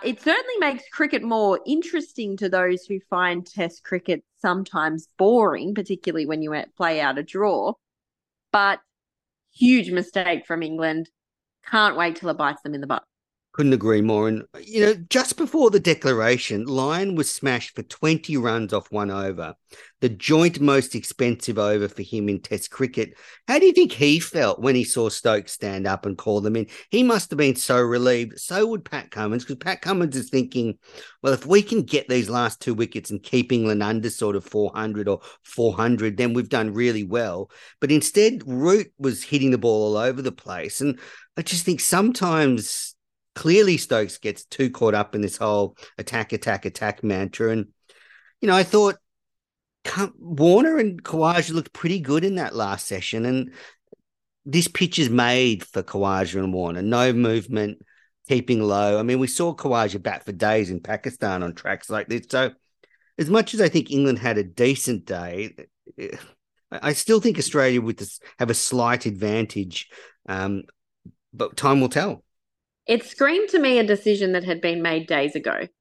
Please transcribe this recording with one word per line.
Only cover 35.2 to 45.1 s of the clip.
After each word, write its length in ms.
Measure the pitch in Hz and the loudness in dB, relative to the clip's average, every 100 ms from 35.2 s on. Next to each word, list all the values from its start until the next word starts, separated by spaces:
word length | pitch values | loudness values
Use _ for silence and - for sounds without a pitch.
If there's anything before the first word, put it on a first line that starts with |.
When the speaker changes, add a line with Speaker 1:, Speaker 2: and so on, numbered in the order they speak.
| - - | -6 -20
Speaker 2:
four 320 | - - 117 | -14 0 0
hundred, 440 | 95 117 117 110 98 | 2 2 2 0 0
then 160 | 120 | 0
we've 160 | 120 117 | 0 0
done 240 | 123 110 | -2 -2
really 300 | 104 123 110 | 0 0 0
well." 460 | 95 117 110 87 - - - - | -2 -4 -4 -6 -10 -16 -20 -6
But 100 | 139 | 2
instead, 520 | 151 - 208 214 247 139 | 2 4 4 4 2 -6
Root 480 | 127 165 208 185 - | 0 4 4 2 -4
was 240 | 135 110 | -4 -4
hitting 260 | - 147 135 | -2 0 2
the 80 | 123 | 2
ball 300 | 117 107 107 | 2 2 2
all 100 | 107 | 0
over 240 | 123 131 | 0 -2
the 100 | 127 | -6
place. 500 | 87 - 90 80 - | -8 -12 -10 -8 -4
And 180 | 139 127 - - - - | -4 -4 -10 -20 -14 -10
I 60 | |
just 240 | 170 170 185 | -4 -4 -2
think 140 | 175 | -2
sometimes 1120 | - 180 220 247 185 160 143 120 - - - - _ _ _ - | 0 2 2 2 0 2 2 2 -2 -8 -10 -16 _ _ _ -4
clearly 420 | 160 196 202 165 | 4 6 6 4
Stokes 400 | - 117 98 - | 2 0 0 -6
gets 260 | 104 98 | -8 -8
too 260 | - - 131 | -10 -2 -2
caught 240 | - 113 | 2 2
up 220 | 104 104 | 2 0